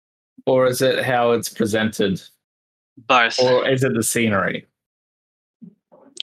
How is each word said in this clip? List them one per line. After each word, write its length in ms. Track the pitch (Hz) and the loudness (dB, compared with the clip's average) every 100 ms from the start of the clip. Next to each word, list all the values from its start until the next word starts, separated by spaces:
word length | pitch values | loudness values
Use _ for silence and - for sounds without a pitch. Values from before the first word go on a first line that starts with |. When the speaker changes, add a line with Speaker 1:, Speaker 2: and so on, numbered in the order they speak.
| _ _ _ - | _ _ _ -8
Speaker 1:
or 200 | - 131 127 | 0 2 2
is 140 | 123 | 2
it 220 | 131 120 | 0 0
how 260 | 120 123 120 | 0 0 2
it's 180 | 117 - | 0 -2
presented? 720 | - 107 110 110 - 101 87 - _ _ _ _ _ _ - - | -6 -2 -2 -2 -2 -2 -2 -10 _ _ _ _ _ _ -16 -2
Speaker 2:
Both. 320 | 127 117 120 | 0 2 2
Speaker 1:
Or 280 | 127 127 127 | 2 2 0
is 160 | 131 | 0
it 100 | 131 | 0
the 100 | 113 | 0
scenery? 640 | 110 120 113 98 90 - - _ _ _ _ _ _ _ _ _ - _ _ - _ - | -2 -2 0 0 -2 -6 -14 _ _ _ _ _ _ _ _ _ -20 _ _ -20 _ -20